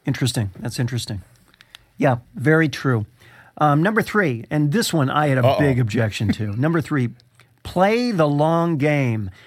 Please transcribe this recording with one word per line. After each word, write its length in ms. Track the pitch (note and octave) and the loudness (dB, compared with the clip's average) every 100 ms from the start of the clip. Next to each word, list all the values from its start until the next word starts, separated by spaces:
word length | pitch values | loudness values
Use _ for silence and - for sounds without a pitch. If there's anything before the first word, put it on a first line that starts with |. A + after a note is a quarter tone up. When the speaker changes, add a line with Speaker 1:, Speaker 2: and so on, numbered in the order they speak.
| - | -6
Speaker 1:
Interesting. 440 | B2 B2+ B2 F#2+ - | -2 -2 -2 -4 -6
That's 200 | A#2+ - | -8 -4
interesting. 440 | A#2+ A#2+ - G2 - _ _ _ - - _ - | -4 -4 -6 -10 -12 _ _ _ -20 -20 _ 0
Yeah, 220 | D3 B2 - | 0 0 -6
very 340 | G3 C#3 D#3+ D#3 | -4 2 2 2
true. 380 | - C#3 A#2 G2+ _ - - - - | -2 -2 -2 -2 _ -20 -20 -14 0
Um, 240 | D3+ C#3+ | 2 4
number 200 | F#3+ G#3+ | 2 0
three, 420 | - G#3 E3+ A2+ - | 0 0 0 -2 -4
and 220 | D3+ D3 | 0 0
this 200 | G#3 - | 0 0
one 160 | D#3+ C3+ | 0 0
I 200 | C#3 D3+ | 2 2
had 100 | C3 | 4
a 80 | B2 | 4
Speaker 2:
Uh-oh. 120 | - | 4
Speaker 1:
big 180 | C#3+ B2 | 2 2
objection 540 | A2+ A2 A2 - G#2+ | 0 0 -2 -2 -2
to. 160 | - G#2 | -2 -4
Speaker 2:
<laughs> 40 | G#2 | -2
Speaker 1:
Number 240 | D3+ E3 | 0 0
three, 300 | - D3+ B2 - _ _ _ _ | -2 -2 -2 -6 _ _ _ _
play 480 | - F3+ F#3+ A#3 B3 | -6 0 2 2 0
the 160 | G3 D3+ | 0 2
long 480 | C#3+ D#3 E3 E3+ D#3 | 2 2 2 0 0
game. 540 | D3+ D3 B2+ A2 F#2+ - | 0 2 0 -2 -6 -12